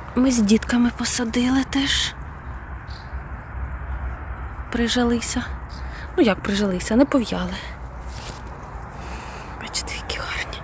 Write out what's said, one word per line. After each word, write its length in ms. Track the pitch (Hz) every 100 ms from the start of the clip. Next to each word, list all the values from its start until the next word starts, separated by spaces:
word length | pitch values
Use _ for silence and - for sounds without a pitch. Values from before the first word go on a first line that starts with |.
| - -
ми 160 | 262
з 80 | 240
дітками 520 | 202 220 - 240 240 -
посадили, 680 | 240 - 233 247 247 262
теж 500 | 262 277 269 - - - - - - - - - - - - - - - - - - - - - - - - - - - -
прижилися. 720 | 240 233 247 240 240 - 247 - - - - - - - -
Ну, 60 |
як 160 | 240 185
прижилися, 560 | - 202 202 180 - 220
не 100 | 277
пов'яли. 480 | 277 214 180 180 185 - - - - - - - - - - - - - - - - - - - -
Бачите, 320 | - - - -
які 240 | - -
гарні. 420 | - - - -